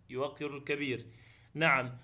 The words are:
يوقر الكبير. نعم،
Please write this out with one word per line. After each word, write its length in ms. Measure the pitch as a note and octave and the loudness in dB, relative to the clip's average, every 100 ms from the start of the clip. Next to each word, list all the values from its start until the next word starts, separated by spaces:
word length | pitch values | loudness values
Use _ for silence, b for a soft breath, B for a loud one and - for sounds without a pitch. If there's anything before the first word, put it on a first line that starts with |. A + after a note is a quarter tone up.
| - | -8
يوقر 480 | B2 C#3+ C#3 D3 C#3+ | -4 -2 -2 -6 -4
الكبير. 480 | D3 D3 C#3+ A#2 - B B B B | -4 -2 0 -2 -6 B B B B
نعم، 440 | D3 D#3+ C3+ B2+ B2 | 2 4 4 2 -6